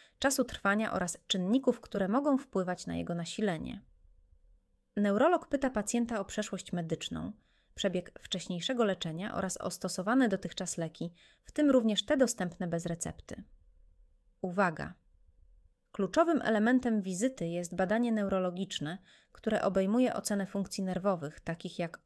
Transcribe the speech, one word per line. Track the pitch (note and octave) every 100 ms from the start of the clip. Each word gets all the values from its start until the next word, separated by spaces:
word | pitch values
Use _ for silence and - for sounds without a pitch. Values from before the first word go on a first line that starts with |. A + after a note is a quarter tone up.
| - _
czasu | C#4 C4+
trwania | - - G3 G#3 A3+
oraz | F#3+ F3+ - -
czynników, | F#3 F3+ C4 C4 A#3+
które | - G3+ F#3+
mogą | B3 C#4+ C4+
wpływać | - F#3+ F3+ F3+ F3
na | E3
jego | E3+
nasilenie. | E3+ E3+ - G#3 D#3+ - G3+ - _ - _ _ - _ _ _ _ _ G3+
Neurolog | G3+ G3+ D#4 E4+ -
pyta | C#4 C4
pacjenta | A3 G#3 A#3+ A#3 A3
o |
przeszłość | G3 - G#3 F#3+ -
medyczną, | F3+ E3 E3 - D#2+ - - _ _ _
przebieg | - G3 F3 F3 -
wcześniejszego | - F3+ - F3 E3+ B3
leczenia | G#3+ F3+ D#3+ D#3+ G3
oraz | - F#3+ -
o | F3+
stosowane | - F#3 - F#3+ C4 A#3
dotychczas | - F3 - F3+ -
leki, | D#3+ - E3+ - - _
w | -
tym | - D4
również | C4 A3 G3+
te | - C#4+
dostępne | A#3+ - F3+ - F3
bez | E3+ E3+
recepty. | E3+ D#3+ - - - - - - _ - _ - _ _ _
Uwaga! | F#3 F3+ F#3 D3+ D3 - _ _ - _ - - _ _ _
Kluczowym | - F#3 D#4 E4+ D#4
elementem | - G#3+ A3 B3+ B3 A3
wizyty | F#3 F3+ B3+ C4 E3+
jest | E3+ F3
badanie | F3+ F#3 A3+ A#3+
neurologiczne, | A3 G3 F#3+ F3+ F3+ F#3+ - D3 F#3 - - _
które | - - A3
obejmuje | G3 F#3+ F#3+ A#3+ B3
ocenę | - - G3+ F#3+
funkcji | G3+ F#3+ -
nerwowych, | F#3 F3+ G3+ F3 D3 -
takich | - E3 F3 -
jak | E3+ -